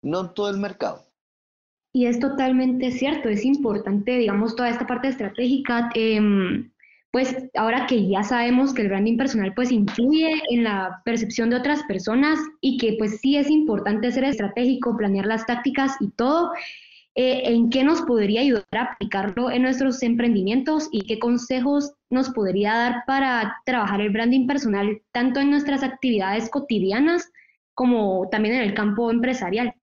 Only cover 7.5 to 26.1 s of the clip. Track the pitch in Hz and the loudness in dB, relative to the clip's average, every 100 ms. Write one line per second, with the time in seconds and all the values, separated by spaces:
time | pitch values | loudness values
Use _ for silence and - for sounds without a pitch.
7.5 | - 220 247 - 240 190 196 208 240 240 | -2 0 0 0 0 2 0 0 0 2
8.5 | 247 269 247 208 190 214 233 269 226 190 | 2 2 0 0 0 0 0 0 0 -2
9.5 | 190 247 240 202 - 247 311 320 311 - | -2 0 2 2 2 2 4 2 0 -2
10.5 | 240 226 196 185 185 - 233 220 - 233 | 0 0 -2 -4 -6 -4 -2 -2 -2 0
11.5 | 247 269 294 302 190 185 233 294 311 - | 0 0 -2 -2 -6 0 2 2 2 -2
12.5 | - 269 240 226 220 214 214 269 285 285 | -2 -2 0 0 0 -2 0 0 2 4
13.5 | 311 311 202 196 214 247 254 269 220 196 | 4 4 0 0 0 0 0 0 0 -4
14.5 | 233 247 254 240 220 208 196 196 220 226 | 0 0 2 0 0 0 0 0 -2 -2
15.5 | 240 269 262 269 269 202 - 254 320 339 | -2 -2 0 -2 -2 -6 -2 0 2 0
16.5 | 339 - - - - _ - 254 254 254 | -4 -12 -18 -20 -20 _ -2 0 0 2
17.5 | 233 233 262 277 330 330 233 202 214 277 | 2 4 4 2 2 2 2 2 2 2
18.5 | 226 - 214 247 - 208 196 202 196 254 | 2 0 -4 -4 -6 -6 -4 -4 -2 -2
19.5 | 247 254 254 269 247 240 233 240 202 185 | 2 2 2 0 0 0 2 2 2 2
20.5 | 240 269 311 311 220 190 220 240 240 247 | 0 0 -2 -2 -6 -4 -2 0 0 0
21.5 | 254 254 285 285 _ _ 254 254 247 196 | -2 2 0 -2 _ _ -2 0 -2 0
22.5 | 185 208 226 240 240 240 269 269 240 214 | 0 0 2 0 -2 -2 0 2 0 -2
23.5 | - - 247 202 202 208 208 233 269 254 | -6 -2 -2 0 0 0 0 2 2 2
24.5 | 285 240 202 202 214 _ 240 254 254 277 | 0 0 0 0 -2 _ -2 0 2 2
25.5 | 285 285 269 269 262 254 | 2 2 -2 -2 -2 0